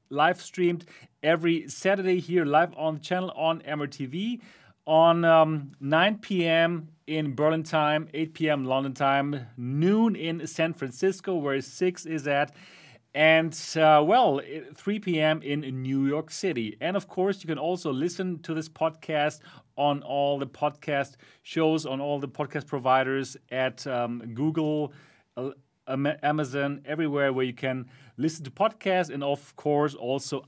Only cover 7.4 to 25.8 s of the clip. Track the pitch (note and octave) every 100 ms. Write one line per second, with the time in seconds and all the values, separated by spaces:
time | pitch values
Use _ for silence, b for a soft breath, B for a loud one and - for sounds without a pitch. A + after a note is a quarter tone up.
7.4 | D#3 D#3+ D#3 D#3+ D3+ D3+ D#3 D#3 D#3 D#3
8.4 | D#3 C#3+ B2+ C3+ C#3 B2+ C#3 C#3 C#3+ C#3+
9.4 | A#2 - B2 C#3+ F3 G#3+ A3+ F3+ D#3+ E3
10.4 | D#3 - E3 D#3+ C3+ B2 F#3+ F#3+ - F3
11.4 | C#3+ C#3 C3 - F#3 F3+ D#3+ D#3+ C#3+ C#3+
12.4 | D3 B B B B B _ C#3+ D#3 D#3+
13.4 | E3 - - D#3+ D#3 D3+ D3+ A#3+ G#3+ C#3
14.4 | - D#3 C3 D#3 G3 G#3+ F#3+ D#3+ D#3 D#3
15.4 | C#3+ D3 C3+ C3 C3 C3+ C#3 D3 D#3 -
16.4 | F#3+ B2+ A2 - D#3 G3 - - G3 G3
17.4 | D#3+ D3 D#3+ F3+ D#3+ C3 F3 F3 F#3 D#3+
18.4 | - D#3+ D#3+ - D#3+ D#3+ - D3+ D3+ -
19.4 | B B _ - C#3+ C#3 B2 C#3+ C#3+ C#3
20.4 | C3+ - D3 C#3+ - C#3+ C#3 - b b
21.4 | - E3 D#3+ D#3+ D3+ C3+ C#3+ C#3+ C#3+ -
22.4 | C#3 D3+ - C#3 B2+ C3 C3 C3+ C3+ -
23.4 | _ B2+ C3 B2+ C#3+ B2 A#2+ A#2+ A#2 A2+
24.4 | D#3 D#3+ D3+ D3+ C#3+ b b b b -
25.4 | C3 - _ _